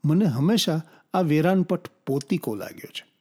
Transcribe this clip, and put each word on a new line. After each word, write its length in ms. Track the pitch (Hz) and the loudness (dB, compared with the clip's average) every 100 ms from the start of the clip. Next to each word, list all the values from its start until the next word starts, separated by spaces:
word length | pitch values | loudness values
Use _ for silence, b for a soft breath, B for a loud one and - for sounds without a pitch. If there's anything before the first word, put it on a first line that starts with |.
મને 220 | 147 165 208 | 2 2 2
હંમેશા 540 | 123 156 220 - 160 160 b b | 2 2 2 0 -2 -4 b b
આ 80 | 185 | -2
વેરાનપટ 640 | 170 151 165 190 175 175 - _ | 2 2 4 2 2 -2 -6 _
પોતીકો 500 | - 135 - 180 - | -4 -4 -2 -4 -2
લાગ્યો 360 | 104 - - - | -6 -8 -12 -16
છે 140 | - - _ | -16 -18 _